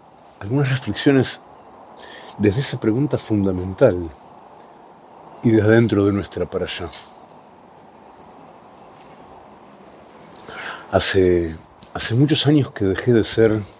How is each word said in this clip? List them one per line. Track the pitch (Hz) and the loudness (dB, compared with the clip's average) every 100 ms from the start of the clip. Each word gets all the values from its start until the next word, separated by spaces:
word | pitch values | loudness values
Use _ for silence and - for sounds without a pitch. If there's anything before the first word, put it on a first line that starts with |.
| - - - - | -20 -20 -20 -16
algunas | 101 139 135 | -6 -4 -2
reflexiones | 131 - - 143 135 117 - - - - - - - - - - - | -4 -6 0 2 2 0 -4 -12 -20 -20 -20 -20 -20 -18 -18 -20 -2
desde | 101 101 | 0 0
esa | 143 135 | -4 -2
pregunta | 110 110 143 123 | -2 -2 -2 -4
fundamental | - 107 98 92 92 95 131 90 85 - - - - - - - - - - - - - | -2 -2 0 -2 -8 2 2 2 -8 -14 -20 -20 -20 -20 -20 -20 -20 -20 -20 -20 -20 -4
y | 123 | 0
desde | 107 104 | 2 4
dentro | 113 117 101 101 | 4 4 2 0
de | |
nuestra | 101 87 - 87 | 0 -6 -8 -6
parashá. | 90 87 - 85 - - - - - - - - - - - - - - - - - - - - - - - - - - - - - - - - - - - - - - - - | -6 -6 -8 -10 -12 -18 -20 -20 -20 -20 -20 -20 -20 -20 -20 -20 -20 -20 -20 -20 -20 -20 -20 -20 -20 -20 -20 -20 -20 -20 -20 -20 -20 -20 -20 -20 -20 -20 -14 -12 -10 -12 -14 -2
Hace, | 95 - 98 90 87 82 80 - - - | 2 4 4 4 2 0 -8 -18 -20 -14
hace | - - | -6 -2
muchos | 117 143 156 139 | 2 2 2 4
años | 151 131 | 2 0
que | - | -2
dejé | 98 92 - | -2 0 2
de | 117 | 2
ser | 98 - 110 107 98 - | 2 2 2 2 -6 -16